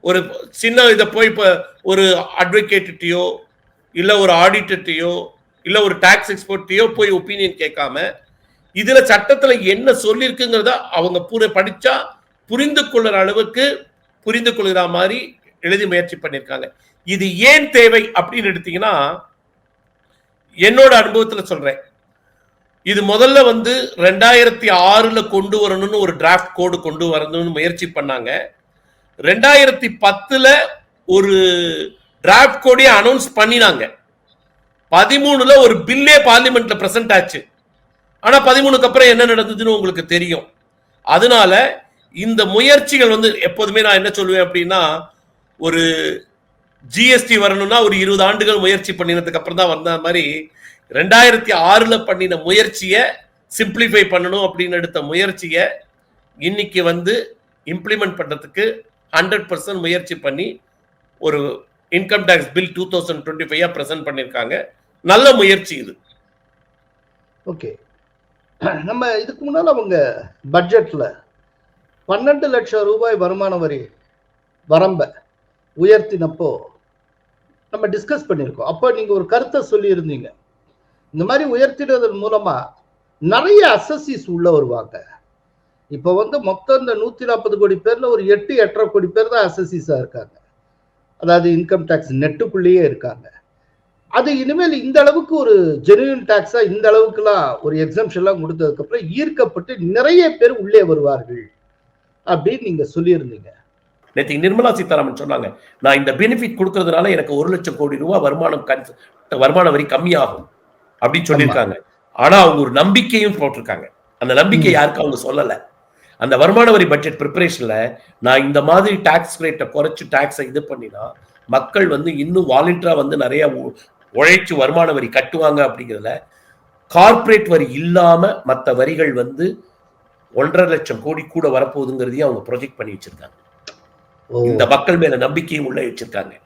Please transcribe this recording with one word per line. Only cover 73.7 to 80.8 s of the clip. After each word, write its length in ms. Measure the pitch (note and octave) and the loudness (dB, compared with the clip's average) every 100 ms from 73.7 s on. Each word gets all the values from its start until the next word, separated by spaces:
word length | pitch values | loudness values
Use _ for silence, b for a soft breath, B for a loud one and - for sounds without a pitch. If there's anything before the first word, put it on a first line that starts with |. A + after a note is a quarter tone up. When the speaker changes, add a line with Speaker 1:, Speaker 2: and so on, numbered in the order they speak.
| C#3 A#2 _ _ _ _ _ _ _ _ | -8 -14 _ _ _ _ _ _ _ _
Speaker 2:
வரம்ப 400 | D#3 F#3+ F3+ C3+ - _ _ _ _ _ - | 2 2 -2 -6 -8 _ _ _ _ _ -2
உயர்த்தினப்போ 720 | F#3 G#3+ G#3+ F#3+ D#3+ D#3+ D#3+ A#2 - _ _ _ _ _ _ _ _ _ _ | 4 4 2 -6 -6 -6 -6 -6 -14 _ _ _ _ _ _ _ _ _ _
நம்ம 140 | G#3 G#3 | -8 -6
டிஸ்கஸ் 420 | G3+ - D4 - | -6 -6 -8 -6
பண்ணிருக்கோம். 420 | E3 B2+ - C3 | -6 -6 -10 -10
அப்போ 180 | E3 B3+ | -4 -2
நீங்க 200 | A3+ G#3+ G3 | -2 -2 -4
ஒரு 60 | F3 | -2
கருத்தை 360 | A#3 B3 C#4+ - | -4 -2 -6 -2
சொல்லியிருந்தீங்க, 580 | G#3 G3+ F3+ D#3+ C#3 - _ _ _ _ _ | -2 0 -2 -4 -10 -14 _ _ _ _ _